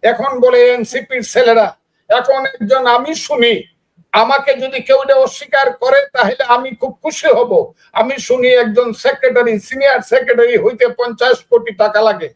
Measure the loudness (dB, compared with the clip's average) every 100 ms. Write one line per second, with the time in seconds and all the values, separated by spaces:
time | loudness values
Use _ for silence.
0 | 0 -2 -4 2 2 6 4 2 -4 -8
1 | -8 -10 -4 0 2 4 2 -4 _ _
2 | _ -2 0 -2 -2 -8 -2 0 2 0
3 | 0 -8 -6 0 0 0 -6 _ _ _
4 | _ -2 2 0 0 -2 -2 -8 0 0
5 | 4 2 2 -4 -4 0 0 -2 0 0
6 | 0 -2 -2 -2 0 0 0 -8 -10 -8
7 | -10 -4 0 2 2 0 -2 _ _ -4
8 | -4 -4 -4 0 2 2 2 0 -2 -2
9 | -4 0 0 0 0 -2 -6 -2 0 0
10 | 0 -2 0 2 2 2 0 0 -2 0
11 | -6 -2 0 0 _ -2 -2 -2 0 2
12 | 0 -2 -8